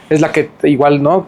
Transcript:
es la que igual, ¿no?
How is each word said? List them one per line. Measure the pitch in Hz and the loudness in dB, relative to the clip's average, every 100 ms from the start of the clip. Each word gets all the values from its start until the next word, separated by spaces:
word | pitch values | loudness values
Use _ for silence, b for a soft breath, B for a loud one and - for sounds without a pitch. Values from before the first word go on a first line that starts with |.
| - | -4
es | 156 | -2
la | 160 | 0
que | 156 - - | -2 -4 -4
igual, | 151 135 143 143 | -2 2 2 2
¿no? | 143 185 | 0 -2